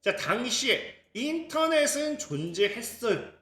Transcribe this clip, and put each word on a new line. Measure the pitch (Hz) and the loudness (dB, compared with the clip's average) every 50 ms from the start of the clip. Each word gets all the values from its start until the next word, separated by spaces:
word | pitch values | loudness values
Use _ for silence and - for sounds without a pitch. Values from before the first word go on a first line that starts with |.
자, | _ 202 190 | _ 0 0
당시에 | - - 147 185 226 247 254 - - 277 254 196 139 - - - - _ _ _ | 0 0 0 0 0 0 -2 -2 0 2 2 2 2 0 -10 -14 -18 _ _ _
인터넷은 | 208 254 294 320 339 320 - - 311 320 320 330 302 294 277 - 285 302 302 302 | -4 -2 -2 -2 -2 -4 -2 0 2 2 4 4 4 4 4 2 0 0 -2 -2
존재했어요. | - - - 147 143 160 170 170 180 202 202 202 233 233 - - - 247 226 190 139 120 - - - | -4 -6 -4 -4 -4 -2 -4 2 2 2 2 2 -4 -8 -10 -10 -4 0 0 0 0 -2 -10 -16 -20